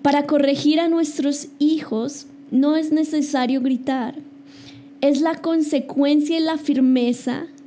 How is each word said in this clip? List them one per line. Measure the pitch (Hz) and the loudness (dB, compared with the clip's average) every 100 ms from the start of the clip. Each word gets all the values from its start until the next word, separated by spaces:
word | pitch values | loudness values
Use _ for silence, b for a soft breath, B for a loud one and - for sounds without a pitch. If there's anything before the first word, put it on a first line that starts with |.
Para | 285 285 294 | 2 2 2
corregir | 294 277 277 294 311 | 2 2 2 2 2
a | 339 | 2
nuestros | 330 302 - 285 285 - - | 0 -2 -2 -2 -4 -8 -2
hijos | 302 320 - 220 254 - - - - | 0 0 -4 -6 -6 -10 -18 -20 -2
no | 247 285 311 | 2 2 2
es | 311 | 0
necesario | 311 311 311 294 277 247 269 | 0 0 -2 -2 -2 0 0
gritar. | 254 254 262 262 233 302 - - B B B B B - | 0 -2 -2 -4 -4 -10 -18 -20 B B B B B -2
Es | 277 269 | 0 2
la | 320 320 | 0 -2
consecuencia | 330 330 302 285 - 269 285 302 294 330 | -2 0 0 -2 -2 0 2 2 2 -2
y | |
la | 320 320 | -2 -2
firmeza | 311 269 262 254 240 247 - 240 330 - | -2 2 4 4 2 -2 -4 -6 -10 -12